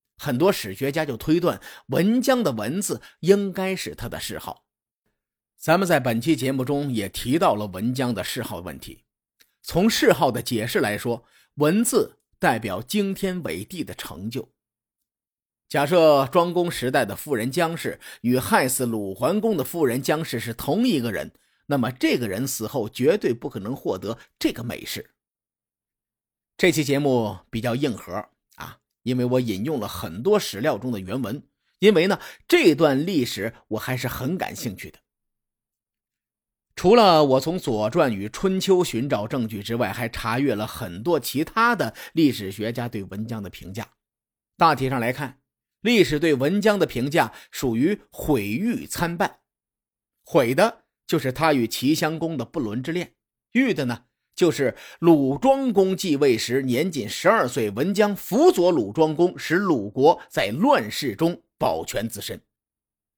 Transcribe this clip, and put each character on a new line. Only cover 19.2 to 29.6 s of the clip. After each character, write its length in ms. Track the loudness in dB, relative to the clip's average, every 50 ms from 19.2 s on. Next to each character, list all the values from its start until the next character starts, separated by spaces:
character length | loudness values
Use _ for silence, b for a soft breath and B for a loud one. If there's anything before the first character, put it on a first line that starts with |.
| -2 0 0 0
公 160 | 0 0 0 -2
的 80 | -4
妇 200 | -4 -2 0 0
人 160 | 0 0 0
姜 220 | -2 -2 -2 -2 -2
氏 160 | -4 -6 -6
是 140 | -6 -8 -8
同 340 | -6 -4 -2 0 2 2 2
一 140 | 2 0
个 100 | 0 -2
人， 220 | -4 -4 -6 -8 -12 _ _ _ _ _ _
那 120 | -4 -2 0
么 140 | 0 -2
这 260 | -2 -2 0 0 0 0
个 120 | 0 -2
人 180 | -4 -4 -4 -4
死 180 | -6 -6 -6
后 220 | -6 -4 -4 -4 -4
绝 300 | -4 0 2 2 2 2
对 160 | 0 -2 -4
不 160 | -4 -6 -10
可 100 | -10 -8
能 160 | -8 -8 -8
获 220 | -6 -4 -4 -4 -4
得 200 | -4 -8 -8 b b b _ _
这 140 | -2 -2 -2
个 100 | -4 -6
美 220 | -8 -10 -10 -10
事。 240 | -10 -12 -12 -12 -14 _ _ _ _ _ _ _ _ _ _ _ _ _ _ _ _ _ _ _ _ _ _ _ _ _ _ _ _ _
这 160 | 0 2 2
期 140 | 2 2 0
节 120 | 0 0 0
目 420 | 2 2 2 2 0 -2 -6 -10 -12 _
比 100 | -8 -6
较 160 | -4 -2 -2
硬 220 | -2 -2 -4 -4 -6
核 160 | -10 -10 -10 -10 -10 -10 _ _ _ _ _
啊， 240 | -18 -18 -18 -18 -20 _ _ _ _ _
因 140 | -4 -2 0
为 80 | 0
我 160 | 2 2 2
引 240 | 0 0 -2 -4